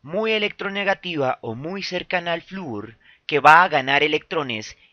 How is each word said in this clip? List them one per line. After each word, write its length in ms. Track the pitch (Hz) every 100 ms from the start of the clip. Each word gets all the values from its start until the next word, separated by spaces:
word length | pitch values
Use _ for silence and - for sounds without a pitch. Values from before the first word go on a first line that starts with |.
muy 280 | 139 185 220
electronegativa 1080 | 220 208 - 202 196 196 190 180 160 131 -
o 140 | 117 113
muy 260 | 156 196
cercana 520 | - 180 170 180 170
al 100 | 170
flúor, 560 | - 190 160 104 110 - _ _ -
que 140 | 147
va 240 | 143 160
a 40 | 185
ganar 360 | 151 131 143
electrones 720 | 151 151 - - 123 110 107 - _